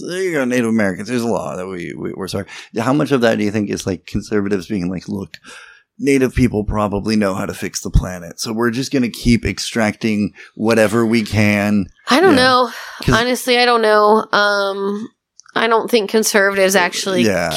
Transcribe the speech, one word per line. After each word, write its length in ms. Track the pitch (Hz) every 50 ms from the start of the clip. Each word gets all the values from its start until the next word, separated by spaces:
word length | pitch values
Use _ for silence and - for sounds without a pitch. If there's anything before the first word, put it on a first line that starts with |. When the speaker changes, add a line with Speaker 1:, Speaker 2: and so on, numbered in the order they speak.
| - 160
Speaker 1:
there 140 | 175 185 190
you 100 | 180 165
go, 100 | 143 127
Native 240 | 123 123 127 117
Americans. 400 | 110 113 113 104 95 90 90 104
There's 140 | 110 127 120
a 60 | 117
law 280 | 117 101 85 92 73 69
that 120 | 90 90
we, 260 | 95 95 87 82 76 -
we, 140 | - - 95 -
we're 140 | - 95
sorry." 200 | 85 - 101 95 - - - - - -
How 140 | 110 110 120
much 200 | 139 151 147 120 143
of 80 | 123
that 160 | 117 113 113
do 80 | 107 104
you 60 | 101
think 180 | 101 110 104 104
is, 180 | 101 90 -
like, 180 | 110 90 85 -
conservatives 640 | - - 104 - - 110 104 98 101 104 92 82
being 220 | - 110 95 87 90
like, 180 | 95 87 -
"Look, 300 | - 104 98 92 - - - _ - - - - - - _ _ _ _
Native 380 | - 123 139 139 135 131 117 -
people 300 | - 127 110 98 107 101
probably 500 | - 101 107 104 101 101 98 95 107 110
know 200 | 107 101 98 95
how 100 | 98 101
to 80 | 85 90
fix 260 | - 101 87 - -
the 80 | - 98
planet, 480 | - - - 95 90 87 85 85 -
so 140 | - - 117
we're 180 | 110 110 120 120
just 220 | 113 131 135 -
gonna 160 | 147 135 123 110
keep 360 | - - - 120 117 104 -
extracting 880 | 95 95 - - - - 117 110 104 101 - - 110 107 104 104 92 - - - - _
whatever 500 | - 107 110 117 113 110 101 107 117 117
we 180 | 110 117 117 107
can"? 640 | - 101 107 107 104 104 104 101 104 104 101 90 - - _ _ -
Speaker 2:
I 100 | 240 294
don't 160 | 370 381 294
Speaker 1:
Yeah. 80 | 254 254
Speaker 2:
know. 280 | 262 254 254 247 233 - - - - - - -
Speaker 1:
'Cause 120 | - -
Speaker 2:
Honestly, 420 | 220 240 247 254 240 - 254 247
I 80 | 240 247
don't 160 | 247 240 233
know. 440 | 220 214 214 208 208 208 220 220 - - -
Um, 760 | 208 208 208 202 202 196 196 196 196 196 202 202 208 226 - - _ _ _ _ - _ - _
I 120 | 226 226
don't 220 | 226 233 220 - -
think 200 | 240 226 196 -
conservatives 640 | - - 196 - - 208 196 202 196 196 190 190 196
actually 480 | 190 175 175 - - - 196 185 180 -
Speaker 1:
Yeah. 260 | 104 95 87 85 82 78